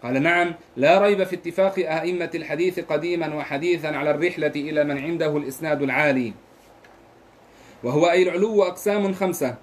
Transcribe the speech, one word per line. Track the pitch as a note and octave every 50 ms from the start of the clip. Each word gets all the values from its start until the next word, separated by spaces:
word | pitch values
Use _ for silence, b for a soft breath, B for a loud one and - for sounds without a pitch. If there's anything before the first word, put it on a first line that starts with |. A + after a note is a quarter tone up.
| -
قال: | A#2+ C3 C3+ C#3+
"نعم، | E3 F3 F3 F3 E3+ E3 B B B B
لا | B2 C3 D3+ E3+ F#3+
ريب | D3+ D3+ G3+ F#3+ F#3
في | F3+ F3+
اتفاق | E3+ - E3+ E3+ - F#3+ G3 F#3+ F#3+
أئمة | E3+ D#3 D#3 D#3+ D#3 F3 F3+ F3+ E3+ E3 E3
الحديث | E3 D#3 - D3+ D3+ F3 F#3 F#3 -
قديماً | E3 - D#3 D3+ D#3 F3 F3 E3+ D#3+ D3+ D3+
وحديثاً | D3+ - - D3 C#3 D3+ F3 F3 E3 D3
على | D3+ D3+ C#3 D3 D3+
الرحلة | C#3+ C3+ D#3+ F3 F3 - D3+ D3 C#3
إلى | D3 C#3+ D3+ D#3 D3+ D3
من | D3 C#3+ C#3
عنده | C3+ D#3+ E3+ E3 D#3+ D3+ D3
الإسناد | D3 C#3+ C3+ C3+ - D#3 D#3+ D3+ C#3 C#3+
العالي، | C3+ B2 C3+ D3+ D3 C3+ C3 B2 A2+ G2 - - _ - _ _ - - - _ - - - - - - - - - _ _ _ B B B B B B B -
وهو | A#2+ C3 D3+ D#3+ F3
أي | E3+ F#3 F#3
العلو | F3+ E3+ F3+ G3 A3+ A3 G3+ F#3+
أقسام | F3+ F3+ - - G#3 G#3 G#3 G3+ G3 F#3
خمسة." | F#3 G3 F#3 E3+ - C#3 B2+ A#2 -